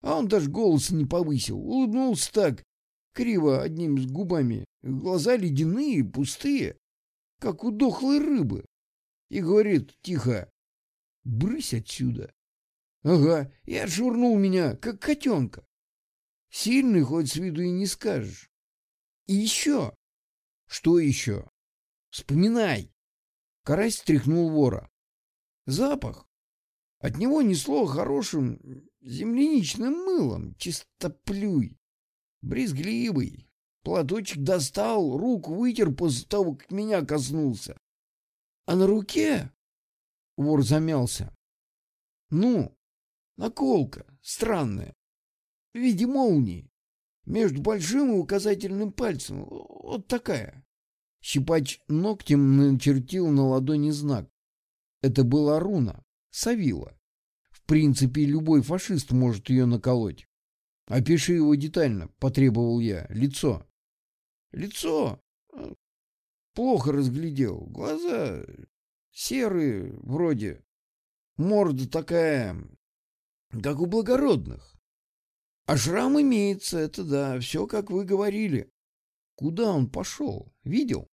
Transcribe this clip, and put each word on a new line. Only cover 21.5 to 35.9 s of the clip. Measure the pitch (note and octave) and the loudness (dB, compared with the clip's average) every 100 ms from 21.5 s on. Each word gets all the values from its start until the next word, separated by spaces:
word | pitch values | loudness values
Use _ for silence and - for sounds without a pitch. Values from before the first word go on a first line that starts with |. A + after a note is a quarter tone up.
| _ _ _ _ _ _ | _ _ _ _ _ _
Вспоминай. | - - C#3+ G3 A#3 G#3 A#2 - _ _ _ _ _ _ _ | -18 -2 2 4 2 0 -2 -6 _ _ _ _ _ _ _
Карась | - D#3 A3 G#3+ | -2 0 2 -2
стряхнул | - D#3 A2+ E3 E3 | 2 2 4 2 2
вора. | D#3 C3+ - - _ _ _ _ _ _ _ - | 4 2 0 -12 _ _ _ _ _ _ _ -6
Запах. | C#3 C4+ D4 - A2 _ _ _ _ _ _ _ _ | 0 0 -2 -6 -12 _ _ _ _ _ _ _ _
От | - B2+ | -6 -2
него | A3+ D4+ | 0 2
несло | B3 F3 C#3 D4+ G3 | 2 2 0 0 0
хорошим | C3+ G#3 C#4 A3+ E3 B2+ - - C3 C#3+ _ | 0 -2 -2 -2 -2 -2 -4 -14 -20 -20 _
земляничным | - B2+ G#3+ A#3+ D4 D4+ D#3 G#3 B3+ | -14 -8 -4 2 4 4 0 -2 -4
мылом, | D#4+ F#4+ F4+ D#3 G#2+ - - | -2 -2 0 0 -2 -10 -10
чистоплюй. | F3 E3 - _ F3 - - G3 G#3 E3 G#2 - _ _ _ _ _ _ | -8 -8 -10 _ -8 -8 -8 -4 0 0 0 -6 _ _ _ _ _ _
Брезгливый. | - A#2+ B3+ C3+ E3+ A#3 A#3+ D#3 A#2 - - _ _ _ | -8 -4 -2 -4 -4 -2 -2 -2 -4 -8 -20 _ _ _
Платочек | - F3 C#3 G#3 F#3+ D3+ | -4 -2 0 -2 -4 -6
достал, | C#3 F3+ C3+ - G#3+ A3+ D#3+ B2+ | 0 0 0 -2 0 2 0 0
руку | A3+ A#3 D3 E3 | 0 -2 -4 -2
вытер | B3 A#3 G3 | -2 2 0